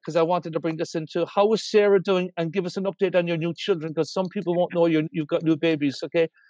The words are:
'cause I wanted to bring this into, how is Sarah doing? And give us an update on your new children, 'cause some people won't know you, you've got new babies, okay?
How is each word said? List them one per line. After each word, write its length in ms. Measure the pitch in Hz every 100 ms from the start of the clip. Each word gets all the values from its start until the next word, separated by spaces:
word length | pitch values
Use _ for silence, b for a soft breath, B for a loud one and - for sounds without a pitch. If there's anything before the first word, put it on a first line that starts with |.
'cause 120 | - 160
I 80 |
wanted 300 | 165 180 170
to 60 | 160
bring 180 | 165 160
this 180 | 165 170
into, 320 | 156 175 165
how 260 | - 208
is 160 | 220 -
Sarah 320 | 214 208 196
doing? 300 | 185 185 180 -
And 160 | 165
give 140 | 190 175
us 120 | 202
an 80 | 190
update 300 | 175 190 180
on 120 | 175
your 100 | 170
new 160 | 170 165
children, 380 | - 180 160
'cause 180 | 151 151
some 140 | 196 185
people 260 | 208 175 175
won't 180 | 175
know 140 | 175 170
you, 200 | 156 160
you've 160 | 170 151
got 160 | 170
new 120 | 160 156
babies, 440 | 165 156 143 127 156
okay? 240 | 170 160 b